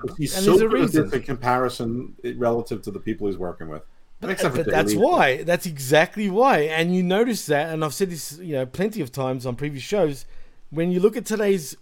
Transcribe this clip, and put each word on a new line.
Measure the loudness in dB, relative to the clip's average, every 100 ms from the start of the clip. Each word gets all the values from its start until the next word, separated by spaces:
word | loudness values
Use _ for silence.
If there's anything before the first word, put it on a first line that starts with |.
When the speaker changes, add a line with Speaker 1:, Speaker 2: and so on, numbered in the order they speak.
| -8 -6
Speaker 1:
He's | -4 0
Speaker 2:
And | 4
Speaker 1:
so |
Speaker 2:
there's | 6
a | 6
Speaker 1:
good | 2
at |
Speaker 2:
reason. | 2 2 2
Speaker 1:
this |
in | -2
comparison | -4 -2 0 2 0 -2 -4 -4 -8 -10 -8 -2
relative | 0 0 -2 -8
to | -8
the | -8
people | -6 -4 -4
he's | -4
working | -6 -8 -10
with. | -12 -14 -20 -20 -10
Speaker 2:
But, | -6
Speaker 1:
Except | -2 0 0
for |
Speaker 2:
but | 0
that's | 2 2
Speaker 1:
Jay | 4
Lethal. | 4
Speaker 2:
why. | 4 4 2
That's | 0 -2 -2
exactly | -6 2 4 4 0 0
why. | 4 4 4
And | 2 0 2 2
you |
notice | 2 2 2 0 0
that, | 0 0
and | -2
I've | -2
said | -2 -4
this, | -4 -12 -12
you | -6
know, | -4 -4
plenty | -2 -4 -4
of | -6
times | -4 -4 -4 -6
on | -6
previous | -6 -8
shows, | -2 2 2 0 -10 -12 -14 -18 -8
when | -2 0
you | 4
look | 4 2
at | -4
today's | 0 2 2 -2 -14